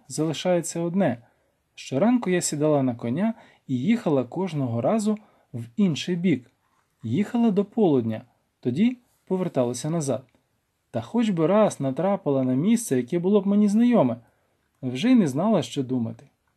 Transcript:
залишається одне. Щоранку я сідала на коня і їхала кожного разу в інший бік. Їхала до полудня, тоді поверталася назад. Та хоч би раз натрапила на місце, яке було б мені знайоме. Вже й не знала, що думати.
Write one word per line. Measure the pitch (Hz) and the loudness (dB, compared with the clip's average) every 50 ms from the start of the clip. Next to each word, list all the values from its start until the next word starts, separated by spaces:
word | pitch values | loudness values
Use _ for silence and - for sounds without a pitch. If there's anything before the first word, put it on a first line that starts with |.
| - - | -6 -10
залишається | 131 - 151 160 147 - - 185 180 175 156 - - 170 | -6 -4 -2 -2 -4 -2 0 0 0 0 0 -4 -6 -4
одне. | 170 170 170 196 190 147 110 - - _ _ _ _ _ _ _ _ _ _ | -4 -2 0 0 0 0 0 -4 -8 _ _ _ _ _ _ _ _ _ _
Щоранку | - - - 131 131 175 226 254 240 240 185 | -20 -10 -6 -2 0 2 2 2 2 2 0
я | 180 175 | 0 0
сідала | 170 - - 143 147 156 151 143 135 | 0 -2 -2 0 0 2 2 2 2
на | 127 120 | 0 -2
коня | 117 - 117 120 156 202 226 226 - - - _ _ _ - | -4 -4 -4 -2 -2 -2 -2 -4 -6 -12 -20 _ _ _ -6
і | 135 123 | -4 -2
їхала | 127 185 233 226 - 185 147 135 127 | 0 0 0 0 0 0 0 0 0
кожного | 120 - 165 190 185 160 147 135 120 117 117 | -2 -4 -6 -6 -4 -4 -4 -4 -2 -2 -2
разу | 120 147 202 226 202 214 214 208 - _ _ _ _ _ - | 0 0 0 0 0 0 -2 -2 -6 _ _ _ _ _ -12
в | 120 117 - - | -12 -12 -8 -2
інший | - 202 185 147 - - - 180 | 0 0 0 0 -2 -4 -4 -4
бік. | 170 175 190 147 123 - _ _ _ _ _ _ _ _ _ _ _ - | -2 0 0 0 0 -2 _ _ _ _ _ _ _ _ _ _ _ -6
Їхала | 113 113 165 208 - - 240 233 226 | -4 -2 -2 -2 -2 0 0 0 2
до | 190 185 196 | 2 0 -2
полудня, | 202 - 233 214 175 147 127 113 113 110 110 - - _ _ _ _ _ _ | -2 0 2 2 4 4 2 2 0 -4 -6 -10 -16 _ _ _ _ _ _
тоді | - 127 120 151 214 240 254 - _ _ _ _ _ | -4 -2 0 2 2 0 0 -2 _ _ _ _ _
поверталася | - 185 185 180 170 - - 123 120 123 123 - 151 | -6 -4 -4 -4 -2 -2 0 -2 0 -2 -4 -4 -4
назад. | 165 170 151 135 120 113 - _ _ _ _ _ _ _ _ _ _ _ _ _ | -4 -2 -2 -2 -4 -4 -6 _ _ _ _ _ _ _ _ _ _ _ _ _
Та | - 117 | -8 -8
хоч | 113 - - 226 240 214 | -8 -4 -2 -2 0 0
би | 190 160 160 156 | 0 0 2 2
раз | 196 214 214 180 - - | 4 4 2 2 0 -2
натрапила | 139 135 131 143 165 196 202 190 - 156 139 135 131 | -4 -4 -2 -2 -2 -2 -2 -2 -2 -2 0 0 0
на | 127 127 | 0 0
місце, | 131 156 208 233 233 - - 139 127 | 0 2 2 0 0 0 0 -2 -2
яке | 123 123 - 175 | 0 -2 -2 -2
було | 170 185 208 208 | 0 2 2 2
б | 190 196 | 2 2
мені | 202 208 208 202 | 2 2 4 4
знайоме. | 196 220 240 240 240 202 147 123 117 120 - _ _ _ _ _ _ _ _ _ _ _ | 4 2 4 4 4 4 4 2 0 -4 -10 _ _ _ _ _ _ _ _ _ _ _
Вже | - 127 123 127 170 247 | -8 -8 -6 -2 2 4
й | 262 | 4
не | 240 190 147 | 4 4 4
знала, | 123 139 180 220 226 175 | 2 0 0 2 2 2
що | 135 - - 143 135 | 0 -2 -4 -6 -4
думати. | 123 131 123 113 113 113 - - - _ _ _ _ _ | -2 -2 -2 -2 -4 -6 -10 -18 -20 _ _ _ _ _